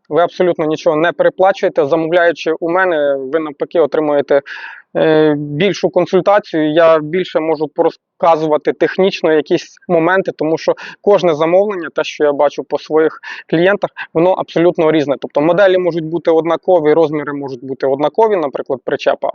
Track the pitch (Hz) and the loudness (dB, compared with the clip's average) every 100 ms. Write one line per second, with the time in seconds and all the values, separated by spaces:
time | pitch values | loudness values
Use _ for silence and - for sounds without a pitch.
0 | _ 156 170 - 180 151 156 156 175 151 | _ 0 0 0 -2 0 -4 -2 0 0
1 | 170 160 170 - 190 196 190 - 143 165 | 0 0 -2 2 0 2 -2 0 0 0
2 | 160 175 170 156 165 160 170 180 185 156 | 0 2 2 0 -4 -4 -2 0 0 0
3 | 143 139 131 160 156 139 160 175 143 156 | 0 -2 -4 -4 -6 -8 -4 0 0 0
4 | 156 143 - 143 - - - - _ 170 | 0 0 2 0 0 -12 -18 -20 _ -2
5 | 160 156 156 147 147 147 196 165 180 185 | 2 4 2 0 -4 -2 -2 0 -2 0
6 | 170 185 202 202 - 165 151 156 165 160 | 0 0 2 0 0 -2 0 4 4 4
7 | 151 180 175 170 160 151 151 - 160 - | 0 -4 -4 -4 -2 -2 -4 0 -2 -2
8 | _ _ 170 160 156 147 - 131 160 - | _ _ 2 2 0 0 -2 -2 -2 0
9 | 190 - 170 156 - 175 - _ - 170 | 0 0 0 0 0 -2 -4 _ -2 0
10 | 165 190 180 - 156 160 - 165 - - | 2 0 -2 -4 -4 -2 -2 -4 -8 -4
11 | 202 196 175 151 160 180 208 190 151 - | 2 2 2 0 2 2 0 -4 -6 -6
12 | 151 - 147 143 147 - 131 143 - 156 | -6 -2 0 2 0 -2 -6 -8 -2 0
13 | 156 - - - - 165 180 202 165 - | 0 -2 -14 -18 -4 0 2 0 -4 -8
14 | - 160 180 185 - 165 175 170 156 156 | -6 0 0 0 -4 0 0 2 0 0
15 | 139 127 135 147 151 175 196 185 180 165 | 0 -4 -4 -2 0 4 4 2 0 -4
16 | 156 165 170 160 160 160 - 180 151 151 | -6 -4 0 0 0 -2 2 2 4 2
17 | 156 151 143 143 139 127 131 135 139 139 | 2 -2 -6 -8 -10 -12 -12 -6 -4 -2
18 | 151 - 220 196 143 - 131 127 - 143 | -2 0 0 0 -2 -6 -6 -6 -4 -2
19 | 139 - - | -2 -2 -4